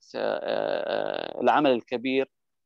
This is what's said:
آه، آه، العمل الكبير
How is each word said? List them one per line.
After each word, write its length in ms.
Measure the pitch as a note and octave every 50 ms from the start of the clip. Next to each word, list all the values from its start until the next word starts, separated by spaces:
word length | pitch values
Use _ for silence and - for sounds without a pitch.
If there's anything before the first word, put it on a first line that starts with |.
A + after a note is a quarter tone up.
| _ _ -
آه، 240 | A#2 G#2+ A2 G#2+ - -
آه، 960 | - A2 G#2+ G#2+ G#2+ - - - - F#2+ G#2 G#2 G#2 - G1+ G1+ G1+ G1+ -
العمل 300 | - A#2+ A#2 C3+ D3+ C#3
الكبير 600 | B2+ A#2 - _ C3 A#2+ A2+ C3 C3 C3+ C3+ - _ _ _ _ _ _ _